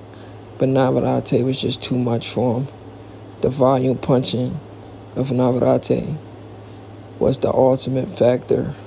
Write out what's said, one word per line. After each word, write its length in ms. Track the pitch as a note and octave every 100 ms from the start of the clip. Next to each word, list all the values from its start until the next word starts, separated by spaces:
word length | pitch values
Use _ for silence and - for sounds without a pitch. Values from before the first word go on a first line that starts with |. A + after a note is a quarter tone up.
| - - - - - -
but 100 | C3
Navarrete 760 | C3 C3 C3 B2+ B2+ - B2+
was 160 | C3 C3
just 220 | A#2 -
too 160 | - B2+
much 300 | A#2+ A#2 -
for 260 | G#2+ B2 A#2
him. 120 | C#3 - - - - - - -
The 80 | -
volume 480 | B2+ B2+ C3+ C3 B2
punching 600 | - B2+ - A2+ B2+ - - - - - -
of 160 | - C3+
Navarrete 880 | B2+ B2+ B2+ B2 B2+ - B2 A#2+ D3+ - - - - - - - - - -
was 200 | - C3+
the 140 | -
ultimate 640 | - C3 C3 B2+ C3 - -
factor. 580 | A#2+ B2 - - - -